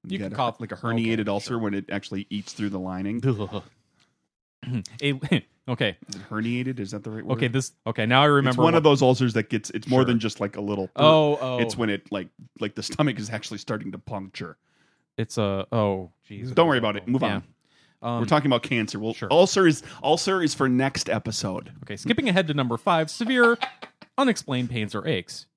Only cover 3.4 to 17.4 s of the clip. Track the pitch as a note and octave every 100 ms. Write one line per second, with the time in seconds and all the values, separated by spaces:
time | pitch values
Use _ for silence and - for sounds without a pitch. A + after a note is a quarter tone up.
3.4 | G2 G#2 - _ _ _ _ _ _ _
4.4 | _ _ - B2 - A2+ C#3+ C3+ - D3+
5.4 | - _ - B2 A2 F2+ - - G2+ G#2+
6.4 | A2+ B2 B2+ B2 G2 G#2 A2 A2 G2+ A2+
7.4 | B2 C3 C3 _ A2+ A#2 A2 B2+ D3 C#3+
8.4 | C3+ B2 E3 E3 D3+ C#3 C3 B2+ B2+ A2
9.4 | G#2 A2 - A2 A2+ B2+ B2+ A#2+ G#2+ -
10.4 | G2+ - G2+ G2+ F#2+ - D3+ D#3 D3+ D3
11.4 | B2+ B2 A#2 A#2+ A2 G2+ - G2+ F2 _
12.4 | - _ G#2 - - - D3 A#2 G#2+ A2
13.4 | - G#2 - G#2+ G2 G2 - G#2 F#2+ -
14.4 | E2+ - _ _ _ _ _ - A2+ -
15.4 | G2+ G2 F#2+ A#2 G#2 F#2+ F2+ _ _ G#2
16.4 | B2 B2 E3+ C3 A2+ G#2 A#2 B2+ A#2 G2+